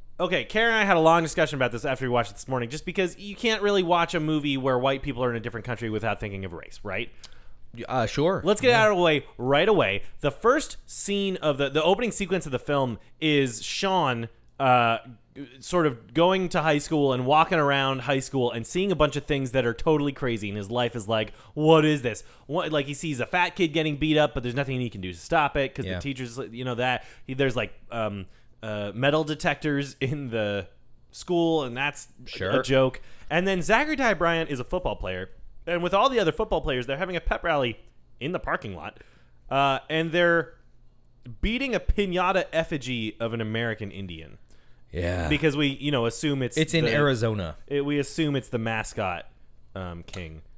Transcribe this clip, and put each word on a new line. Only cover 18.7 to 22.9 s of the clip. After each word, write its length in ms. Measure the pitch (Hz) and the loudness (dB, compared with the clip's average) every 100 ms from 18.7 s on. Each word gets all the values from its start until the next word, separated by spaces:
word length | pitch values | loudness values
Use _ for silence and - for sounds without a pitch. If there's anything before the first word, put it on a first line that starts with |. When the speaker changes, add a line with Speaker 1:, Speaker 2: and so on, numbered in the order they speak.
| 175 196 | -2 0
Speaker 1:
a 40 | 160 | 2
bunch 200 | 147 143 | 2 0
of 100 | - | -2
things 260 | 143 131 | -2 0
that 120 | 131 120 | 0 0
are 80 | |
totally 380 | 117 - 151 143 | 0 2 2 2
crazy, 380 | 135 131 117 101 | -2 -2 -2 -4
and 80 | 104 | -6
his 120 | 98 | -4
life 260 | 120 120 120 | 0 0 -2
is 120 | 101 | -2
like, 260 | 110 110 - - - | 0 -2 -8 -12 0
"What 280 | 156 160 | 6 8
is 200 | 156 147 | 8 4
this?" 200 | 120 104 - - - | 0 -6 -12 -20 -6
What, 260 | 156 156 | -4 0
like, 140 | 151 | 0
he 80 | 139 | -2